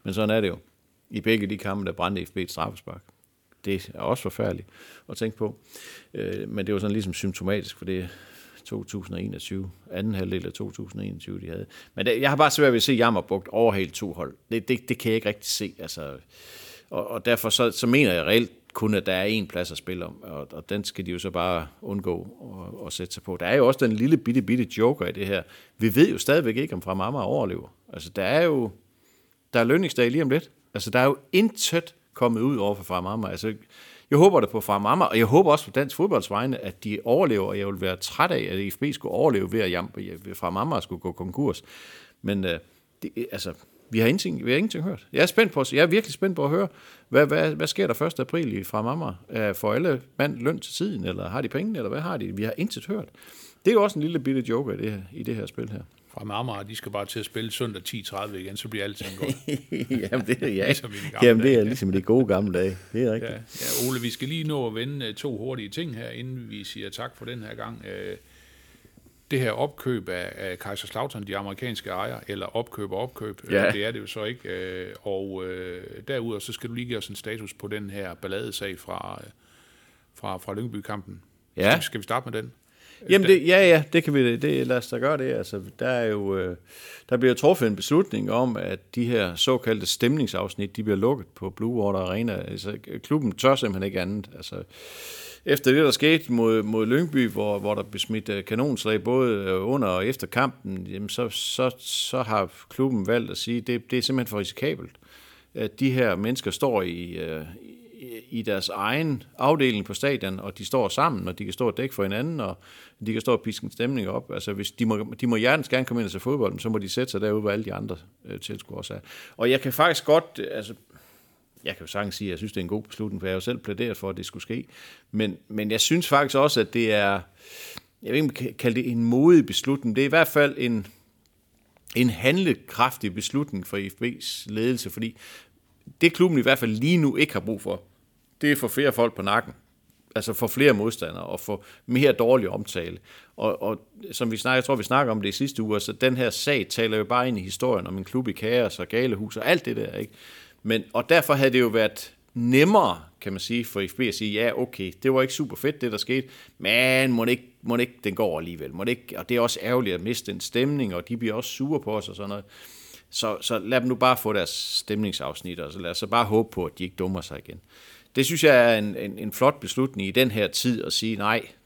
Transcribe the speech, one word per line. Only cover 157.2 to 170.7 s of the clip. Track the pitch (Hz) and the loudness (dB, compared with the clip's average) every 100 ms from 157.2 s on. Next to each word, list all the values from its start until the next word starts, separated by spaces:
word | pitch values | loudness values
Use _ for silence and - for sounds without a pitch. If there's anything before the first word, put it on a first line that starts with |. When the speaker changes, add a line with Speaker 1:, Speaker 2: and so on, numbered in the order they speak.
Speaker 1:
det | 113 | 2
ikke, | 127 - _ | 0 -2 _
må | 117 120 | -2 0
det | |
ikke, | 123 - | 0 -2
den | 104 | -4
går | 95 104 78 | 0 0 -2
alligevel. | 85 82 67 | -6 -10 -10
Må | 80 | -6
det | 110 | -4
ikke, | 123 - - | -4 -6 -10
og | - | -2
det | 120 | 2
er | |
også | 117 - | 2 0
ærgerligt | 107 123 107 | 0 0 0
at | 87 | -2
miste | 98 120 - | -4 -6 -6
den | 95 | -8
stemning, | - 120 135 143 113 | -4 0 2 0 -2
og | 87 - | -4 -6
de | 117 | -4
bliver | 113 | -4
også | 110 - | -4 -6
sure | - 135 151 | -6 -2 -2
på | 107 107 | -2 -4
os | 101 | -6
og | 98 | -10
sådan | 101 | -10
noget. | 101 101 - - - - - _ | -10 -12 -20 -20 -20 -20 -20 _
Så, | - 110 101 | -4 -2 -2
så | - 113 | -2 -2
lad | 98 127 | 2 2
dem | 123 | 2
nu | |
bare | 123 127 123 | 4 4 4
få | 107 | 2
deres | 104 85 | 0 0
stemningsafsnit, | - - - - 104 107 - 69 76 90 87 | -4 -4 -4 -2 -2 -2 -4 -6 -8 -10 -10
og | 76 | -10
så | 90 | -8
lad | 85 | -8
os | 90 | -6
så | 98 | 0
bare | 117 | 0
håbe | 101 107 113 | 4 4 2
på, | - | -2
at | 82 - | -6 -6
de | |
ikke | 90 - | -8 -4
dummer | 92 92 | -4 -4
sig | - 69 | -8 -12
igen. | - 85 - - - - _ 135 | -14 -18 -20 -20 -20 -20 _ 0
Det | 131 | 0
synes | 165 | 4
jeg | 156 127 120 | 6 8 8
er | 110 | 4
en, | 107 95 | 0 -4
en, | 101 101 | -8 -8
en | 107 | -6
flot | - 131 147 | 2 2 2
beslutning | 98 - 135 104 95 | -4 -2 -2 -2 0
i | |
den | 123 127 | 2 2
her | 107 101 | 2 0
tid | - 123 | 0 0